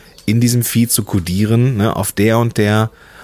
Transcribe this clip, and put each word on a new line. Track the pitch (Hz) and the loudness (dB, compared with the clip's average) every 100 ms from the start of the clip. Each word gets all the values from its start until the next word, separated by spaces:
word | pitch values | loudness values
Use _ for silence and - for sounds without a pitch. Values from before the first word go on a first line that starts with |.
| - - - | -20 -8 -2
in | 113 | 0
diesem | 120 123 | 2 0
Feed | 120 113 117 | 0 0 0
zu | - | -2
kodieren, | 104 101 85 92 107 117 127 113 | -2 -4 -2 -2 0 2 2 0
ne, | 107 - | -2 -2
auf | 95 | -4
der | - 107 113 | 0 0 2
und | 117 113 | 0 0
der, | 104 107 113 - - - | 0 0 -2 -6 -20 -20